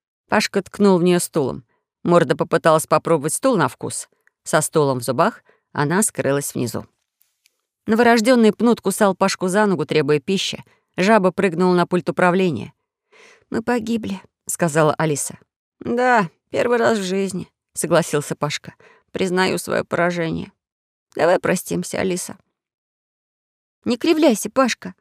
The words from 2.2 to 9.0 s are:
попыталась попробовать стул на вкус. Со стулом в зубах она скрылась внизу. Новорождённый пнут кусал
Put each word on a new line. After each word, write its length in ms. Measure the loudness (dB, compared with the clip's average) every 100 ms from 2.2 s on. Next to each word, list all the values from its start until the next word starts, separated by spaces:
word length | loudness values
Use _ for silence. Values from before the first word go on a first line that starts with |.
| 4 -2
попыталась 520 | 0 2 4 2 2
попробовать 460 | 0 2 0 0
стул 240 | -2 0 2
на 100 | 0
вкус. 420 | -2 -10 -10 -14 _ _ _
Со 180 | -2 -2
стулом 380 | 0 0 0 -2
в 40 |
зубах 400 | -4 0 0 -2 _ _ _
она 320 | -4 -2 0
скрылась 500 | -2 -2 -2 -2 -4
внизу. 320 | -6 -6 -6 -12 _ _ _ _ _ _ _ _ _ -2
Новорождённый 640 | 2 4 4 4 4 4
пнут 280 | 4 0 2
кусал 340 | -2 0